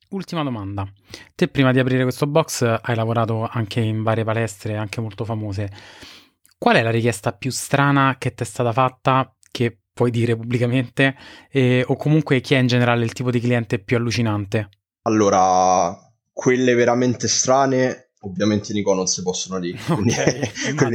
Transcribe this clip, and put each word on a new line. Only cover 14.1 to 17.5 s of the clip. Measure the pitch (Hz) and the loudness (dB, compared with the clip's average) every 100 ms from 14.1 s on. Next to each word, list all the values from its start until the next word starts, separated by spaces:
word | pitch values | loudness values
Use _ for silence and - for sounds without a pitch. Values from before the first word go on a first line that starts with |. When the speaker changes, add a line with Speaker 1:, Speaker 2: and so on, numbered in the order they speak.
| 110 113 104 101 110 104 _ _ _ 117 107 | 0 0 -2 -2 -4 -6 _ _ _ 0 4
Speaker 2:
Allora, | 101 101 92 92 92 92 87 92 _ _ _ | 4 4 4 4 4 4 2 -4 _ _ _
quelle | - - 127 127 | -4 0 2 4
veramente | 120 120 120 127 117 113 | 4 4 2 0 0 -2
strane, | - - | -2 2